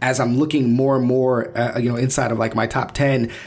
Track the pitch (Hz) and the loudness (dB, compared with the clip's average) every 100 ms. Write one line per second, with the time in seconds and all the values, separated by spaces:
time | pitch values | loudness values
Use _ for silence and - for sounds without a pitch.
0 | 131 131 123 123 151 151 123 120 135 135 | -2 0 0 0 0 0 2 2 2 2
1 | 123 127 131 120 - - 120 117 120 120 | 2 2 2 0 -2 -2 -2 0 -2 0
2 | 127 - 120 113 113 113 117 135 - - | 0 0 -2 0 -2 0 -2 -2 -4 -2
3 | 139 135 117 - | 0 2 -2 -6